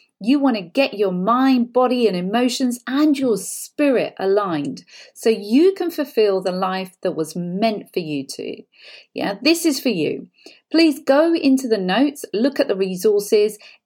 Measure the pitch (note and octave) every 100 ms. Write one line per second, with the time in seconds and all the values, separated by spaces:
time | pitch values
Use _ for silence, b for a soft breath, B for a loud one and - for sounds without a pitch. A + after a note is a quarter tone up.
0 | b _ G3+ C#4+ C4+ G#3+ E3+ - C4+ G3+
1 | G3+ F3+ F#3 B3 C4+ B3+ A#3 B3 B3+ B3
2 | A3+ F#3 F3+ A3+ B3 A#3+ C4 A#3+ - C4
3 | D#4 C4+ C4 G3 F#3 - - - D4 A#3
4 | D#3 - F#3+ G3+ G3+ D#3+ C#3 - - B
5 | B - A#3 A3 G3+ A#3+ F4+ F#4+ F4 D#4+
6 | C#4+ - G#3+ F#3+ F#3+ F3+ F#3+ F#3+ F#3 _
7 | F#3 D3+ D#3 F3+ F3 F#3 A3+ G#3 - -
8 | D#3+ C#3+ C3+ - G#2 - - B B B
9 | B - F#3 G3+ C#4 E4 E4 C4+ C4+ F#3+
10 | D3 - - B B B _ D#4 E4 C4+
11 | - C#4 E4 E4 C#4+ C4 C4 A3 F#3 G3
12 | C#4+ - - F#3+ C4 C4+ C#4+ F#3+ F#3+ F#3
13 | A3 G3+ G3+ G#3+ G#3+ G#3 B B